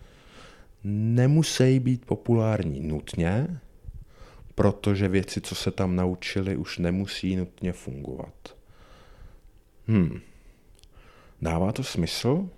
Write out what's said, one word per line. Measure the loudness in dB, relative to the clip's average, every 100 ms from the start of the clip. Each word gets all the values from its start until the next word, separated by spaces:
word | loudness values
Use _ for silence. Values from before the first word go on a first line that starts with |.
| -20 -20 -20 -20 -20 -20 -20 -12
nemusí | -6 -2 2 4 6 6 4 4 4 6
být | 2 0 -2
populární | -4 2 4 4 0 -2 -4
nutně, | -4 -4 -4 -2 0 0 -2 -6 -12 -18 -16 -16 -18 -20 -20 -20 -10 2
protože | 2 2 0 2 2
věci, | 2 0 -6
co | -6 -4
se | -4
tam | 0 0 2
naučili, | 0 -2 -4 -4 -2 -4
už | -4 -2
nemusí | 0 0 -2 -4 -2 -2
nutně | -4 -4 -6
fungovat. | -6 -10 -10 -10 -10 -12 -16 -20 -20 -20 -20 -20 -20 -20 -20 -20 -20 -20 -20 _ _ 2
Hm. | 2 2 -2 -14 -20 -20 -20 _ -20 -20 -20 -20 -20 -20 -8
Dává | -2 0 0
to | -2
smysl, | -4 -2 -2 0 0 0 -2